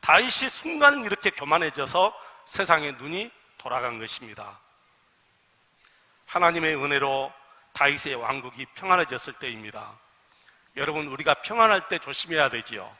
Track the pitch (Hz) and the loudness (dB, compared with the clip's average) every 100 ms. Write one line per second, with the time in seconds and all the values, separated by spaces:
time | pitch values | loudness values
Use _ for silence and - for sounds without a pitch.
0 | - 165 247 - 262 - 311 320 285 285 | 6 6 6 0 0 -4 -8 6 6 6
1 | 220 196 202 - 143 160 160 143 135 175 | -2 -2 -2 -4 2 2 2 -2 -2 4
2 | 190 - - - - - 185 160 147 127 | 4 2 -18 -20 -12 -4 2 2 2 -8
3 | 139 175 233 _ _ _ 127 123 123 113 | -8 -6 -8 _ _ _ -6 -4 -2 -6
4 | 110 - 117 107 104 98 _ _ _ _ | -8 -8 -10 -16 -18 -18 _ _ _ _
5 | _ _ _ _ _ _ _ _ - _ | _ _ _ _ _ _ _ _ -20 _
6 | _ _ - 180 175 170 160 151 143 139 | _ _ -6 4 4 4 0 0 0 0
7 | 139 135 139 - - - _ - 143 147 | 2 -2 -4 -10 -20 -20 _ 2 2 2
8 | 151 127 117 135 123 120 135 - 190 180 | -4 -4 -4 -4 -6 -14 -14 -10 2 4
9 | 160 123 - 131 131 110 107 104 104 110 | 4 -2 -8 -8 -10 -10 -12 -14 -16 -20
10 | _ _ _ _ - _ _ - 139 151 | _ _ _ _ -20 _ _ -6 -4 -4
11 | 147 135 156 143 - 226 220 196 - 175 | -6 -6 -4 -4 -2 2 4 4 0 -8
12 | - 139 165 160 139 120 - 110 98 | -6 -8 -4 0 0 -2 -8 -12 -12